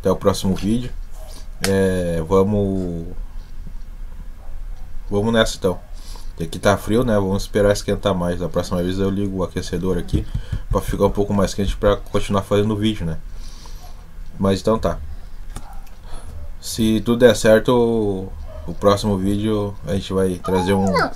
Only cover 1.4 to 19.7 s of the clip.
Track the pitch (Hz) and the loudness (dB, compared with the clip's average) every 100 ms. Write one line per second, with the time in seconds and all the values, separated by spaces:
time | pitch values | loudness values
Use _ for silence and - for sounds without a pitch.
1.4 | - - 98 98 95 90 87 82 80 95 | -12 -4 2 4 4 2 0 -2 4 4
2.4 | 98 104 101 95 90 85 85 - - - | 4 2 2 0 -2 -4 -6 -8 -6 -8
3.4 | - - - - - - - - - - | -8 -10 -8 -8 -8 -10 -10 -10 -10 -10
4.4 | - - - - - - - 101 110 113 | -8 -8 -6 -8 -6 -6 -2 0 2 4
5.4 | 113 - 98 90 - - - - - - | 2 2 -2 -2 -8 -12 -10 -8 -8 -6
6.4 | 82 90 104 98 - 110 123 104 98 98 | -6 0 2 2 2 2 4 2 2 0
7.4 | - 107 101 101 - 98 101 90 87 87 | 0 2 4 4 0 0 2 2 0 -2
8.4 | 87 87 87 92 87 95 98 98 101 95 | -2 -2 -2 0 0 0 0 0 -2 -2
9.4 | 87 - - 110 92 87 - - - - | -2 -4 -4 -2 0 0 0 -2 -2 -6
10.4 | - - - 98 - 92 98 104 101 101 | -4 -4 0 0 0 2 2 4 0 2
11.4 | 92 - 98 - 104 101 - 101 - 101 | 2 0 -2 2 2 2 0 -2 2 0
12.4 | 98 101 107 104 110 104 82 80 - - | 2 2 2 2 0 0 -4 -4 -6 -10
13.4 | - - - - - - - - - - | -10 -12 -12 -12 -12 -14 -14 -12 -10 -2
14.4 | 98 98 - 110 95 82 - - - - | 0 2 2 0 0 -4 -6 -8 -8 -8
15.4 | - - - - - - - - - - | -8 -8 -8 -10 -10 -12 -8 -8 -8 -8
16.4 | - - - - 110 110 104 120 120 107 | -8 -8 -8 0 2 2 2 8 8 8
17.4 | 110 110 110 123 117 113 104 95 95 - | 6 6 6 2 4 2 0 -2 -6 -10
18.4 | - - - 85 101 98 110 98 95 101 | -10 -10 -8 2 4 4 2 2 2 0
19.4 | 107 107 101 | 0 0 -2